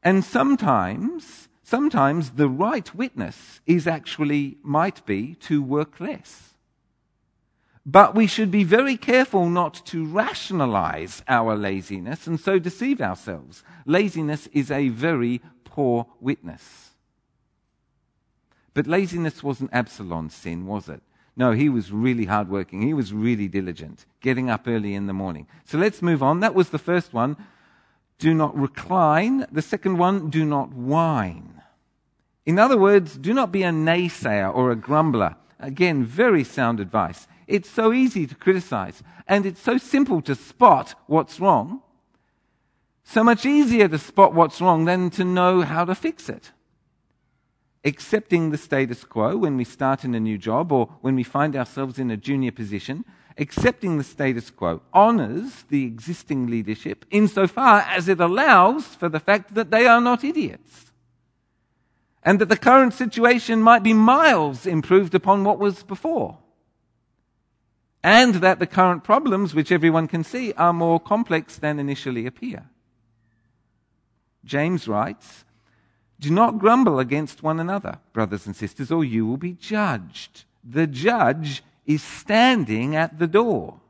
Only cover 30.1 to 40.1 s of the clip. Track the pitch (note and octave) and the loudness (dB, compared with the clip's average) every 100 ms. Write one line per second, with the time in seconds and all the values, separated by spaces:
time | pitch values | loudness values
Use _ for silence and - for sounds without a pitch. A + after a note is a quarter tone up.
30.1 | G3 D#3 D#3 D#3 D3 C3+ B2+ B2 D#3 E3 | 0 -2 -2 0 -2 -4 -8 -2 0 0
31.1 | C#3+ F#2+ E2+ D#2+ - _ _ _ _ _ | -2 -4 -8 -20 -20 _ _ _ _ _
32.1 | _ _ _ - F3 A#3+ B3 G3 G3+ D#3+ | _ _ _ -2 2 4 4 6 4 2
33.1 | C#3 D3 B3+ A3+ G3 F#3 D#3+ D#3 E3+ F3 | -8 -4 -2 -2 -2 -2 0 0 0 -2
34.1 | - B2+ G#2 F#2+ B2+ B2+ A2+ G#2 D3+ D#3+ | -4 -2 -2 -2 0 0 -2 -2 0 2
35.1 | A#2+ F2+ - _ _ C#3 C#3 F3+ D3+ A#2 | 0 -2 -4 _ _ -14 -2 0 0 -4
36.1 | C#3 A#3+ F#3 B2+ - A#2+ A2+ F#2+ A2 F2 | 0 2 2 0 -2 -2 -2 -2 -2 -2
37.1 | F2 - _ _ G3+ - - A3 B3 C4 | -6 -20 _ _ -4 -4 -2 0 2 0
38.1 | G3+ C#3 - - F#3 - A2 F#2 - - | 0 -6 -4 0 0 -2 -6 -6 -12 -20
39.1 | - - G3+ G3 F3+ - B3+ - C4 C4+ | -20 -2 -2 -2 -4 -2 -2 0 0 2